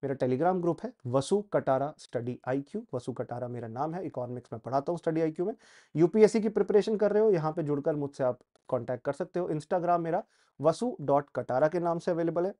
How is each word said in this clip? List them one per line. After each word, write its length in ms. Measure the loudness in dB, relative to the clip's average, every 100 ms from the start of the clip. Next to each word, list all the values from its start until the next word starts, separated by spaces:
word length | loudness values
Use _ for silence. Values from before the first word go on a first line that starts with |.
मेरा 120 | -4 -2
Telegram 440 | 0 2 2 2
ग्रुप 200 | 0 -2
है 80 | -6 -10 -2
वसु 340 | 0 2 -2 0
कटारा 400 | -2 0 0 0 -8
स्टडी 400 | -10 -6 -6 -8 -4
आईक्यू। 360 | -4 -4 -10 -8
वसु 180 | -8 -8
कटारा 360 | -8 -8 -8 -8
मेरा 200 | -8 -10
नाम 260 | -6 -6
है, 100 | -6 -8
इकोनॉमिक्स 460 | -8 -8 -8 -10
में 80 | -12
पढ़ाता 320 | -2 -2 -2
हूँ 60 | -4
स्टडी 220 | -2 0
आईक्यू 260 | 0 -2 -4
में। 80 | -6 _ -20 _
यूपीएससी 460 | 2 4 8 6 6
की 80 | 0
प्रिपरेशन 480 | 0 4 4 4 2
कर 160 | 2
रहे 100 | 4
हो, 80 | 4
यहाँ 220 | 4 2
पे 100 | -2
जुड़कर 340 | -2 0 0 -2
मुझसे 280 | -4 -2
आप 140 | -2 -2 _ _ _
कॉन्टैक्ट 360 | -4 -4 -6
कर 80 | -4
सकते 280 | -6 -4 -4
हो। 80 | -2
Instagram 520 | -4 -2 -2 2 0
मेरा 220 | 2 -4 -4 _ _ _
वसु 360 | 0 0 -4 -4
डॉट 300 | 0 0 0
कटारा 340 | -8 -2 2 2
के 120 | 2
नाम 180 | -2 -2
से 120 | -2
अवेलेबल 360 | -2 0 0 -2
है। 80 | -4